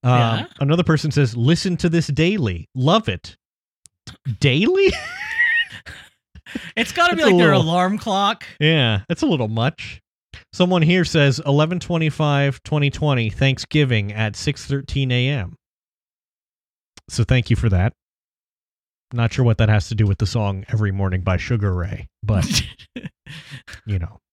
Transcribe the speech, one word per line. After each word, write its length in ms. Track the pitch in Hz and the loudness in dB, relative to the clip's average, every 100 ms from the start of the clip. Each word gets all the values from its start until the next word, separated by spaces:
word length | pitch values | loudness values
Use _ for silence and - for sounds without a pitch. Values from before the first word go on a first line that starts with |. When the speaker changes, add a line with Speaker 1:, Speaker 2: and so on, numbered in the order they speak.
Speaker 1:
Um, 100 | 127 | 2
Speaker 2:
Yeah. 340 | 123 117 110 330 - | 2 2 0 -6 -4
Speaker 1:
another 220 | 139 165 | 0 2
person 260 | 175 156 156 | 2 0 0
says, 240 | 147 131 117 | 0 0 2
"Listen 400 | 120 170 196 175 | 0 2 0 -2
to 100 | 175 | 0
this 180 | 170 160 | 0 0
daily. 600 | 143 165 208 120 87 - | 0 0 0 -2 -4 -10
Love 340 | 127 131 214 214 | -2 2 2 0
it." 280 | 90 - - _ _ _ _ _ _ - - - 104 | -8 -12 -20 _ _ _ _ _ _ -20 -14 -10 0
Daily? 520 | 139 131 226 370 392 679 | 2 2 2 4 2 0
<laughs> 40 | 679 740 855 906 988 932 932 - - - - _ _ - - - - | -10 -12 -10 -2 0 0 -4 -10 -18 -20 -20 _ _ -20 -14 -14 -10
Speaker 2:
It's 160 | - 233 | -6 -4
gotta 240 | - 349 | 2 2
be 80 | 320 | 4
Speaker 1:
That's 80 | 285 | 4
a 40 | 180 | 6
Speaker 2:
like, 20 | |
their 100 | 175 190 | 6 4
Speaker 1:
little 60 | 160 | 2
Speaker 2:
alarm 260 | 180 185 214 | 2 0 -2
clock. 480 | - 196 202 226 - - | -2 0 0 -2 -10 0
Speaker 1:
Yeah, 440 | 151 160 120 104 - | 2 4 2 0 -2
that's 140 | 170 | -2
a 40 | 311 | 0
little 200 | 156 113 | 0 -2
much. 540 | 113 120 - - - _ _ _ - _ | 0 -2 -4 -16 -18 _ _ _ -20 _
Someone 300 | - 180 185 | 0 2 4
here 220 | 160 185 | 4 2
says, 360 | 170 165 143 135 143 | 2 2 2 2 0
"Eleven 320 | 143 160 180 | 0 0 -2
twenty-five, 840 | - 170 156 - 151 143 139 131 | -4 -2 -2 0 0 2 0 -4
twenty 260 | - 151 143 | -4 -2 -2
twenty, 400 | - 151 131 110 | 0 0 0 -2
Thanksgiving 840 | - 135 131 - 151 139 117 101 | 0 0 0 -2 0 2 0 -2
at 220 | 104 110 | -4 -4
six 320 | 110 - 143 - | -4 -6 -6 -6
thirteen 460 | 139 135 143 135 | -6 -4 -4 -2
A 160 | 123 127 | 0 0
M." 260 | 143 87 160 _ _ _ _ _ _ _ _ _ _ _ _ _ - - | -2 -6 -12 _ _ _ _ _ _ _ _ _ _ _ _ _ -20 -10
So 140 | - | -4
thank 280 | 113 127 113 | 2 2 2
you 60 | 117 | 0
for 120 | 117 | 2
that. 240 | 95 95 - _ _ _ _ _ _ _ _ _ _ _ | 2 0 -4 _ _ _ _ _ _ _ _ _ _ _
Not 200 | 120 117 | -2 -2
sure 120 | - | 2
what 140 | 120 110 | 2 4
that 100 | 110 | 4
has 180 | 107 - | 4 0
to 40 | |
do 120 | 107 107 | 0 2
with 100 | 98 | 2
the 80 | 98 | 0
song 380 | 120 104 95 95 | 0 -2 -4 -4
Every 180 | 107 104 | -2 0
Morning 300 | 98 98 92 | 0 0 0
by 160 | 90 101 | 0 -2
Sugar 360 | - 120 101 | 0 -2 0
Ray, 360 | 90 87 101 - _ | -2 -4 -8 -12 _
but, 220 | 107 101 - - - - - 254 | -2 0 2 -2 -4 -12 -18 -16
Speaker 2:
<laughs> 880 | - _ - 156 - 135 - - - | -16 _ -20 -20 -18 -20 -18 -18 -6
Speaker 1:
you 140 | 98 | -4
know 180 | 82 - _ | -4 -12 _